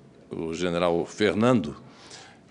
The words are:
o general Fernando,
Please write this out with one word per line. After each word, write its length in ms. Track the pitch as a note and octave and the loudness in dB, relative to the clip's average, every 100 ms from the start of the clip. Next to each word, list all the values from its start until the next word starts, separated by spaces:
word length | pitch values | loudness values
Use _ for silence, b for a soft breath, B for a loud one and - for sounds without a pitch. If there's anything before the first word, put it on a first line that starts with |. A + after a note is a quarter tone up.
| - - - | -20 -20 -14
o 240 | - D#2+ | -10 -8
general 500 | E2 F2+ E2+ F2 E2+ | -4 -2 0 2 0
Fernando, 720 | D2 - E2 F#2 A#2+ B2 D2 - B B B B B B _ | -2 0 0 4 4 4 0 -10 B B B B B B _